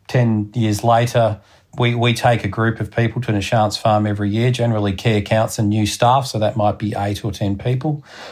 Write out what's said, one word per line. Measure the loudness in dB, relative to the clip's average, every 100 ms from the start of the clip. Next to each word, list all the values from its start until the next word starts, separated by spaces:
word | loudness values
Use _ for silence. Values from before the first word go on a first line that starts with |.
| -2
ten | 0 2 0 -2 -2
years | 0 0
later, | 2 4 4 2 0 0 _ _ _ 0
we, | 0
we | 2 0
take | 2 2 2 -2
a |
group | -2 -2 -2
of | -4
people | -2 -2 -2
to | -2
Nishant's | -2 0 2 0 0
farm | 2 2 2
every | -2 -2
year, | 0 0
generally | 2 0 0 0
key | 0 0 0
accounts | 2 0 0 0
and | 0
new | 2 0
staff, | 2 2 2 0
so | -2
that | -2 0
might | 0 0
be | -4 -4
eight | -4 -4 -6
or |
ten | -4 -4 -4
people. | -2 -2 -2 -4 -8 -20 -20